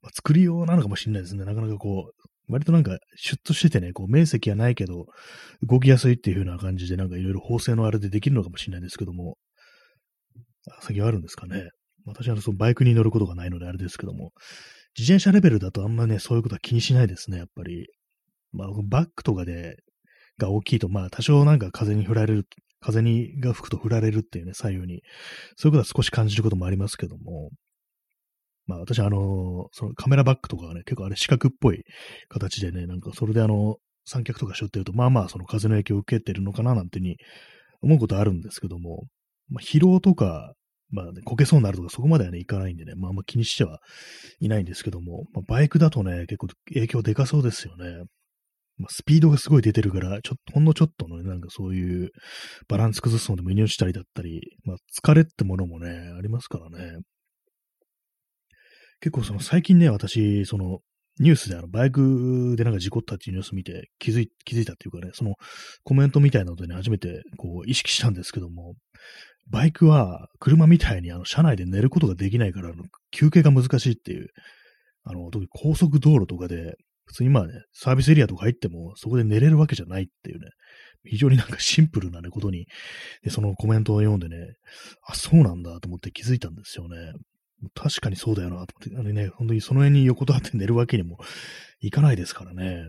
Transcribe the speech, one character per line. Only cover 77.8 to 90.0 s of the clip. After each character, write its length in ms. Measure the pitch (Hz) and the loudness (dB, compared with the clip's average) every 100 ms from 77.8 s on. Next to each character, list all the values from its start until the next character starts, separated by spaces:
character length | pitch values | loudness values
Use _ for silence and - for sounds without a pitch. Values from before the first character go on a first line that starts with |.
| - | 0
ー 40 | 131 | 2
ビ 60 | |
ス 100 | 131 | 6
エ 20 | |
リ 80 | 151 | 6
ア 40 | 110 | 4
と 100 | 92 | 0
か 60 | |
入 100 | 113 | -2
っ 20 | |
て 140 | 117 104 | -2 -8
も、 260 | 85 85 - | -8 -16 -12
そ 120 | 110 | -4
こ 80 | 123 | -2
で 80 | |
寝 160 | 110 107 | 2 4
れ 80 | 143 | 6
る 100 | 156 | 6
わ 80 | 151 | 4
け 80 | |
じ 80 | - | 0
ゃ 40 | 87 | -6
な 120 | 95 | -8
い 60 | |
っ 20 | 92 _ | -8 _
て 80 | - | -18
い 60 | - | -16
う 40 | |
ね、 60 | - _ _ - - _ | -18 _ _ -20 -20 _
非 120 | - 107 | -10 0
常 140 | 135 | 4
に 60 | 127 | 4
な 80 | |
ん 40 | - | 2
か 100 | - | -6
シ 220 | - - | 0 4
ン 80 | 160 | 4
プ 120 | - | 2
ル 100 | 90 | -6
な 100 | 85 | -10
ね、 80 | 87 | -12
こ 120 | 104 | -6
と 100 | 98 | -6
に、 160 | 90 - - - - - - | -6 -10 -18 -18 -18 -18 -10
で、 80 | - | -6
そ 100 | - | -2
の 140 | 104 | -4
コ 120 | 98 107 | -2 0
メ 120 | 110 | 2
ン 60 | |
ト 100 | 107 | 2
を 60 | 104 | 2
読 160 | 107 104 | 4 2
ん 40 | |
で 80 | 85 | -2
ね、 80 | 82 85 - _ - - - - | -12 -16 -20 _ -20 -20 -20 -14
あ、 60 | |
そ 160 | - - | -12 4
う 80 | 165 | 6
な 140 | 120 | 6
ん 80 | 87 | 0
だ 180 | 85 82 | -12 -14
と 80 | 90 | -12
思 80 | 87 | -12
っ 20 | |
て 140 | - | -14
気 100 | - | -10
づ 120 | 110 | -4
い 40 | 127 | -4
た 120 | 85 | -4
ん 40 | |
で 60 | 85 | -14
す 140 | 101 - | -16 -16
よ 80 | 85 | -16
ね。 100 | 85 82 160 - _ _ _ 101 | -16 -16 -18 -20 _ _ _ -18
確 260 | - 151 - | -6 -6 -4
か 100 | 110 | -6
に 60 | 92 | -6
そ 160 | 117 | -4
う 20 | |
だ 80 | 107 | -4
よ 80 | 90 | -4
な 40 | |
と 60 | 87 | -10
思 40 | |
っ 260 | 90 _ - | -14 _ -14
て、 60 | 120 | -8
あ 60 | |
の 100 | 107 | -6
ね、 160 | 104 101 | -4 -6
本 200 | - 113 | -6 -2
当 60 | |
に 60 | 113 | -2
そ 140 | - | 0
の 60 | 135 | 2
辺 200 | 143 143 | 6 6